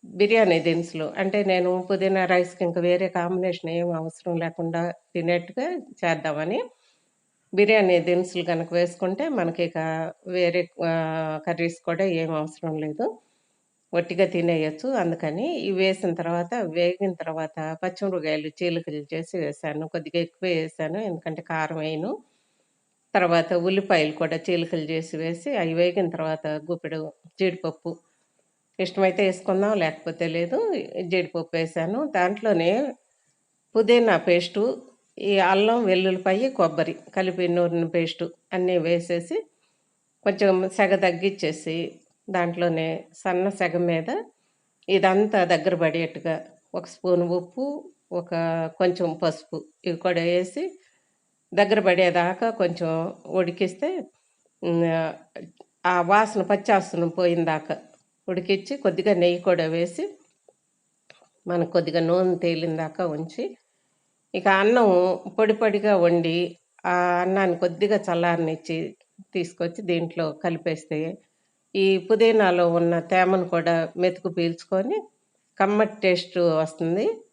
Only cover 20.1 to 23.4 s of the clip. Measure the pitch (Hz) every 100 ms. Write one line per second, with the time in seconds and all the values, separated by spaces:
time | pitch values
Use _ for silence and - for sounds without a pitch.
20.1 | 170 170 _ 185 170 160 - 156 180 220
21.1 | 170 165 160 170 160 156 165 156 156 180
22.1 | 403 _ _ _ _ _ _ _ _ _
23.1 | 208 180 170